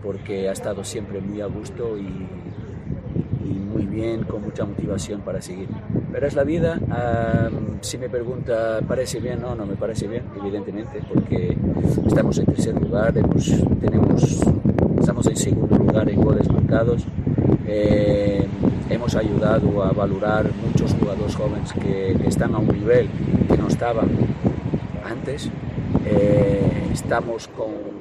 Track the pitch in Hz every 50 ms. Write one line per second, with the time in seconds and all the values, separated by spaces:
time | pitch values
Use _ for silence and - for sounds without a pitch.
0 | 101 101 95 98 - - 104 95 95 95 98 - - 110 104 95 98 - - 120
1 | 104 - 101 98 95 98 104 104 104 98 92 104 107 - - - 120 117 110 104
2 | 98 95 95 95 92 90 - - - - - - 95 - - 87 - - - -
3 | - - - - - - - - - 92 98 98 98 101 107 110 104 98 104 110
4 | 110 113 113 113 110 113 110 107 104 107 - - 113 101 101 - - 107 98 98
5 | - - 104 101 98 101 92 92 - - 90 92 95 - - - - - - -
6 | - - - 123 131 143 147 147 139 143 156 170 165 165 165 - - - 110 120
7 | 120 117 117 117 113 113 113 117 - - - - 110 107 - - - - - 127
8 | 127 123 - 123 117 120 127 123 120 127 117 110 113 113 110 110 - - 123 123
9 | 127 - - 117 110 123 123 117 117 123 120 113 104 101 98 98 107 107 110 -
10 | 110 101 110 120 - - 101 101 101 101 98 107 101 - 92 101 113 120 - 104
11 | - - - - - - - - - - - - - - - - - - - -
12 | - - 143 - - 107 98 - - - - - - - - - - - - 101
13 | 107 113 113 110 104 - - - - - - - - - - - - - - -
14 | - - - - - - - - - - - - - - - - - - - -
15 | - - - - - - - - - - - - - - - - - 113 113 110
16 | 110 107 101 - 113 110 107 104 - - - - - - 110 110 113 117 120 -
17 | - - - - - - - - - - - - - 104 104 104 104 104 104 104
18 | 104 104 104 101 101 101 101 98 98 98 - - - - - - - - - 113
19 | 120 117 - 110 110 110 101 101 107 107 110 110 - - 101 101 95 95 95 101
20 | 101 98 98 95 101 107 107 107 107 - - - - - - - - - - -
21 | - 101 98 104 104 101 - - 110 104 104 101 - - - - 101 98 98 98
22 | 95 95 95 - - - - - 120 117 113 113 110 107 - - 104 107 120 123
23 | 117 107 - - - - - - - - - - - - - - 117 120 117 113
24 | 107 - 117 113 - - - - - - - - - - - - - - - -
25 | - 101 117 131 - - - - - - - - - - - - - - - -
26 | - - - 508 508 508 508 508 508 - - 494 - - - - - - - -
27 | - - 131 120 117 120 113 110 - - - - 117 110 107 107 - 104 101 101